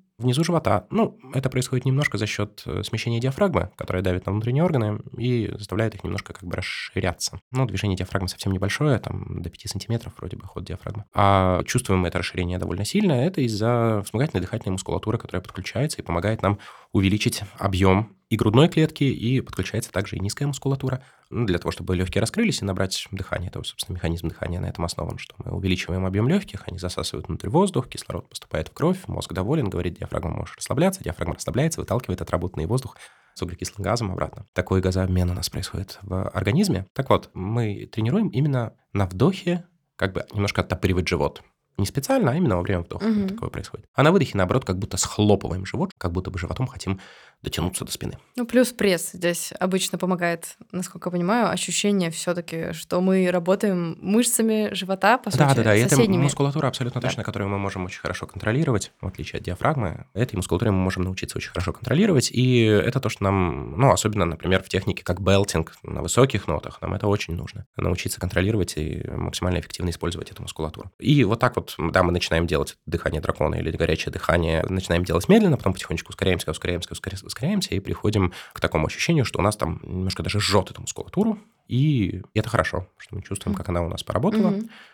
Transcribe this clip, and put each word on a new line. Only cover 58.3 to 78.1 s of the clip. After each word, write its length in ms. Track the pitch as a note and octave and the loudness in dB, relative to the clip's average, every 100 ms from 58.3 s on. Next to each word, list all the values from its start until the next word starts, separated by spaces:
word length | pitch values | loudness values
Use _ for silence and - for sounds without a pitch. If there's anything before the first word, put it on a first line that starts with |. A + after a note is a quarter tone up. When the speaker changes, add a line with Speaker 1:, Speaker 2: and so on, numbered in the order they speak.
| - - B2+ D#3 G#2+ - _ | -4 0 2 2 2 0 _
Speaker 1:
в 60 | G2 | -10
отличие 320 | - C#2+ - | -8 -8 -8
от 60 | |
диафрагмы. 640 | - F2 C3 D3 F#2+ - - | -6 0 2 2 -2 -4 -8
Этой 200 | F#2+ B2+ | -4 -2
мускулатуре 380 | F#2 F2+ G#2+ A2 | -2 0 2 4
мы 60 | F#2+ | 4
можем 260 | F#2 F#2 | 2 0
научиться 340 | F2+ F#2 - - | -2 -4 -8 -8
очень 120 | - | -8
хорошо 220 | - F2 | -4 -4
контролировать, 580 | - - D3+ G#3+ D3+ - | -4 0 2 4 4 2
и 300 | A#2 B2+ B2 | 2 4 6
это 340 | A2+ G#2 G2 - | 6 6 4 0
то, 100 | G#2+ | -2
что 140 | - | 0
нам, 560 | G2 G2 F2 C2 A#1 D#2 | 2 2 2 -2 -6 2
ну, 140 | C3+ | 6
особенно, 320 | F#2 G#2+ G#2 | 6 4 2
например, 400 | E2+ D#2+ E2+ F#2 | 0 0 2 2
в 40 | - | 2
технике, 360 | F#2+ - F2 | -2 0 -4
как 160 | - F2 | -2 -2
белтинг 560 | - G2 G2+ E2 D#2+ - | 4 4 4 0 -2 -6
на 180 | - C#2+ | -10 -6
высоких 460 | - - C3 G#2+ - | 0 4 4 4 -2
нотах, 320 | D2+ - - | -2 -4 -8
нам 120 | E2+ | -6
это 120 | F#2+ G#2+ | -2 2
очень 280 | G2+ - F2 | 0 0 -6
нужно. 300 | F2+ - - - | -8 -12 -12 -4
Научиться 420 | F2+ F2+ F#2 - | 0 0 -2 -4
контролировать 580 | F#2+ - F#2+ G#2+ F2 - | -2 0 2 2 0 -2
и 280 | D#2 - - | -4 -4 -8
максимально 460 | D#2 E2+ - F#2 F2 | -6 -4 -2 0 0
эффективно 300 | - - F2+ | -4 -6 -4
использовать 420 | E2 E2+ F2 - | -2 -4 -6 -10
эту 100 | - | -12
мускулатуру. 480 | E2 - D#2+ - - - | -12 -6 -6 -8 -14 -4
И 240 | - D3 | 4 4
вот 160 | G2+ A2+ | 4 4
так 160 | B2 | 2
вот, 220 | - - - | 0 -6 -2
да, 240 | E2 F#2 | 2 4
мы 80 | F2 | 4
начинаем 380 | F2 - E2 E2 | 4 2 0 2
делать 280 | D#2 C#2 - - | 0 0 -6 -6
дыхание 340 | E2+ D#2 D#2 | -2 -2 -2
дракона 340 | - - D#2 | -2 0 0
или 160 | E2 E2 | 0 -2
горячее 420 | - - E2 - | 0 0 0 -2
дыхание, 520 | - - E2+ E2 E2 - | -4 2 2 4 2 0
начинаем 360 | F#2 - F2 | -2 0 0
делать 240 | F2+ E2 - | 2 0 6
медленно, 280 | A3 G3+ C#3 | 6 6 2
потом 160 | F#2+ | 0
потихонечку 360 | F#2 - D#2+ - | -2 -4 -6 -6
ускоряемся, 400 | - F#2+ F2 - | -2 0 0 0
ускоряемся, 380 | D#2+ F2 F2 - | -4 -2 -4 -4
ускоря-, 260 | - - G2 | -10 -10 -10
ускоряемся 500 | - - C3+ G#3 - | -10 -6 -2 0 -2
и 60 | F#2 | -4
приходим 520 | F#2+ - G#2 | -4 -2 0